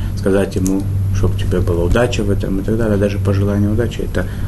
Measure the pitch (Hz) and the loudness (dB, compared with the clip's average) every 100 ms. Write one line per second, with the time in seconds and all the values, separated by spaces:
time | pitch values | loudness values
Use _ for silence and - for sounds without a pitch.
0 | - - 101 95 92 101 92 95 98 98 | -2 -2 0 2 0 0 0 0 -2 -2
1 | - 95 95 98 - 92 87 85 87 113 | 0 0 0 0 0 0 0 0 2 2
2 | 123 - 101 95 98 98 98 110 113 101 | 2 0 0 0 0 -2 0 0 2 2
3 | 101 98 98 98 101 101 101 104 117 - | 0 0 0 0 2 2 0 0 -2 -2
4 | - - 92 - | -4 -2 -4 -4